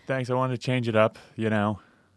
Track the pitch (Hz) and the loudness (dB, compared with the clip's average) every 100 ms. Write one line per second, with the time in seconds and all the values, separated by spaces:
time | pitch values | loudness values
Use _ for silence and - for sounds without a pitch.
0 | - 131 123 127 131 123 - 127 117 110 | -6 -4 -2 0 0 -2 -2 -2 2 4
1 | 110 - - - 110 107 104 104 - _ | 2 0 -16 -6 -2 0 -2 -4 -12 _
2 | _ | _